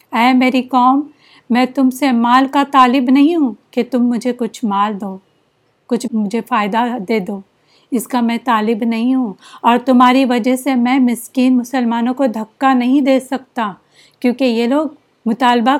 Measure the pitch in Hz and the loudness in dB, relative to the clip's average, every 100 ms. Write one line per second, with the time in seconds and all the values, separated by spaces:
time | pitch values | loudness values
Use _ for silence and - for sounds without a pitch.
0 | - 233 247 254 254 254 247 262 247 269 | -6 0 2 4 2 0 -2 2 2 2
1 | 294 _ _ _ - 240 254 254 262 254 | -2 _ _ _ -4 0 0 0 -2 0
2 | 285 233 240 254 269 285 277 277 254 262 | 0 0 2 2 2 0 0 4 4 2
3 | 247 269 285 349 262 208 _ - 240 254 | 2 4 4 2 -2 -4 _ -6 -2 0
4 | 240 233 247 247 226 - 220 196 208 202 | 0 0 -4 -4 -6 -6 -4 -2 -2 -4
5 | 202 190 _ _ _ _ _ _ - 247 | -10 -12 _ _ _ _ _ _ -6 -6
6 | 226 220 208 233 226 240 208 220 240 240 | -4 -4 -2 -4 -4 -2 -2 -2 -2 -4
7 | 185 220 185 196 190 _ _ _ - 247 | -4 -4 -4 -10 -14 _ _ _ -8 -8
8 | - 254 233 233 247 220 214 233 233 226 | -4 -2 -2 -2 -2 -2 0 -2 -2 -2
9 | 240 262 240 185 - - 233 240 247 247 | 0 -2 -2 -8 -18 -4 0 0 2 4
10 | 247 262 269 247 233 254 269 254 240 269 | 6 4 2 0 0 -2 -2 0 0 2
11 | 247 233 - - 254 254 240 269 240 233 | 0 -2 -6 0 2 2 -2 -4 -2 -2
12 | 233 254 269 214 214 - 269 254 247 277 | -2 -2 -2 -4 -10 -4 0 0 2 2
13 | 269 262 254 254 254 - 214 170 _ _ | 2 0 -2 -10 -10 -8 -8 -10 _ _
14 | _ _ 247 240 262 226 233 277 311 - | _ _ -4 0 0 0 0 0 -2 -8
15 | _ _ 220 233 247 240 233 285 | _ _ -6 0 2 2 2 0